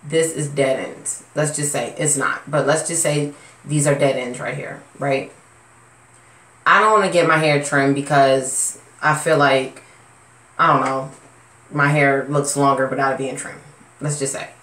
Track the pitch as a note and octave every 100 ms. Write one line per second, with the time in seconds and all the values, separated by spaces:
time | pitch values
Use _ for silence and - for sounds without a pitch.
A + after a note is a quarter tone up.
0 | C#3+ D#3+ D#3+ - D3 C#3+ C3+ C3 - -
1 | - - - - D3+ D3+ D3 C#3 - -
2 | D#3+ C3+ B2+ - - D3 C3+ D#3 - E3
3 | D#3 D3 C#3+ - - - - D3+ D3 C#3
4 | C#3+ C3 B2 - A2+ C#3+ D3 - - -
5 | C#3+ C3+ - - - - _ - - _
6 | _ - - - _ - - F#3+ G#3+ G#3+
7 | F#3+ E3+ D#3+ D#3 D#3 C#3+ - C#3+ C#3 C#3
8 | C#3+ C#3+ C3+ C3+ C3 - - - - -
9 | D3+ D3 E3 C#3+ C#3+ C3+ C3 - - -
10 | - - _ _ _ - E3 C#3+ C3+ C3+
11 | C#3+ - - - _ _ - D3 C#3+ D3+
12 | C#3 C#3 C3+ D3 C#3 C#3+ C#3 C3 C3 B2+
13 | C3+ C3 C3+ - - - - - - _
14 | D3 D3 C#3 - - -